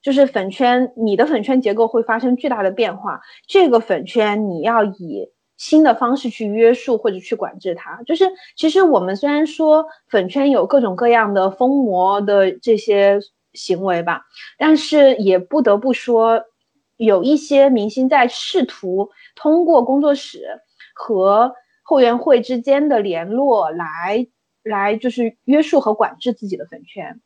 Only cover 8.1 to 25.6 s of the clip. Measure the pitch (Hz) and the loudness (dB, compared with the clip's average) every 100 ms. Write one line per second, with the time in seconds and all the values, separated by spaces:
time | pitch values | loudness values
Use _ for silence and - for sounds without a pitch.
8.1 | 320 381 381 - - 320 339 370 233 180 | 0 0 -2 -20 -4 0 2 4 2 0
9.1 | 196 285 294 302 311 311 302 320 - _ | -4 -2 -2 -2 -2 2 2 0 -14 _
10.1 | 220 185 277 277 247 175 277 226 180 240 | -2 -2 -2 0 2 2 0 0 -2 2
11.1 | 233 208 196 190 190 254 277 240 180 185 | 2 2 0 -2 0 0 0 0 0 0
12.1 | 202 202 202 190 185 - 214 226 202 196 | 0 0 2 2 -2 -2 -2 2 2 4
13.1 | 202 202 _ _ - - 180 190 175 170 | 2 -4 _ _ -20 -6 -4 -2 -4 -4
14.1 | 160 _ - - _ 302 311 - 302 277 | -8 _ -20 -20 _ 0 0 2 4 4
15.1 | 220 196 185 185 294 240 202 262 240 - | 4 2 0 0 0 2 2 0 -4 0
16.1 | 226 226 226 226 _ _ _ _ _ 220 | 2 2 0 -2 _ _ _ _ _ 2
17.1 | 190 240 294 - 277 277 247 208 233 262 | 2 2 0 2 4 4 2 -2 -2 0
18.1 | 285 247 - - 381 262 - 190 185 202 | 2 0 -2 -4 -2 -4 -6 -6 -4 -6
19.1 | _ - - 294 320 330 302 247 277 294 | _ -20 -6 0 2 4 4 4 0 0
20.1 | 285 - - - - _ _ - - - | -2 -6 -18 -16 -16 _ _ -20 -18 -6
21.1 | 202 190 208 247 254 _ _ - 294 240 | 0 2 2 2 -2 _ _ -2 2 4
22.1 | 240 320 240 214 247 247 277 302 240 202 | 2 2 2 2 -6 0 0 2 0 -2
23.1 | 165 175 233 277 220 160 165 165 160 175 | -6 -4 -2 0 0 0 -6 -10 -8 -4
24.1 | 214 247 _ _ _ 220 208 202 220 254 | -4 -6 _ _ _ -8 -4 -4 -2 -6
25.1 | 240 226 _ - 294 | -4 -6 _ 0 0